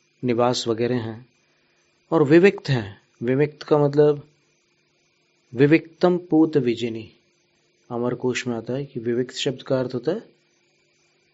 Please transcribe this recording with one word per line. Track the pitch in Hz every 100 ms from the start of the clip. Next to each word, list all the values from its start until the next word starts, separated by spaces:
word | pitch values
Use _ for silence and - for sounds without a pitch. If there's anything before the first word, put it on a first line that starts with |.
| _ _
निवास | 123 117 120 120 117
वगैरह | 113 120 123
हैं, | 110 113 131 _ _ _ _ _ _ _ _
और | 160
विविक्त | 139 165 196 196 -
हैं। | 127 101 - _ _
विविक्त | 120 131 147 -
का | - 151
मतलब | 143 143 147 147 - _ _ _ _ _ _ _ _ _ _ _ _
विविक्तम | 117 143 160 - _ 180 175 175
पूत | 156 156 151
विजिनी। | 120 113 117 113 110 _ _ _ _ _ _ _ _
अमरकोश | 120 123 123 127 120 123
में | 117
आता | 110
है | 131 139
कि | 127
विविक्त | 113 120 127 -
शब्द | 143 127
का | - 131
अर्थ | 123
होता | 127 147
है | 208 - _ _ _ _ _ _ _ _ _ _